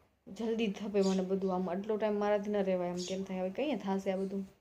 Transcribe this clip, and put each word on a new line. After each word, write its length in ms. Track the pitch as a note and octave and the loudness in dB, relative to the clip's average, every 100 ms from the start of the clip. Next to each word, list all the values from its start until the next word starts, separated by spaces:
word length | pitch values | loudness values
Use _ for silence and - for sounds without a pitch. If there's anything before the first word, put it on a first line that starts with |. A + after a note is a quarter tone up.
| _ _ - | _ _ -14
જલ્દી 400 | F#3+ A3+ A3+ A3 | -6 -2 0 0
થપે 320 | G3 G#3 G3+ | -2 -2 2
મને 200 | F#3+ F#3+ | 4 4
બધું 300 | F#3 F#3+ F#3+ | 2 0 0
આમ, 140 | F#3 F#3 | 0 0
આટલો 260 | F#3 G#3+ | -2 0
ટાઈમ 220 | G#3+ G#3+ G#3 | 0 2 2
મારાથી 360 | G#3 G#3 G3+ | 2 2 2
ન 120 | G#3 | 0
રહેવાય 260 | F#3+ F3+ F3 | 2 2 0
એમ, 140 | F3+ | -2
કેમ 200 | F3+ F#3+ | -4 -4
થાય 180 | F#3+ F#3 | -4 -2
હવે 80 | F#3 | -2
કંઈ 260 | G3 D4 C4 | -2 -2 -2
થશે 360 | G3 G3 G3 | 0 -2 0
આ 60 | F#3+ | -2
બધું. 260 | F#3+ G3 F#3+ - | -2 -4 -6 -12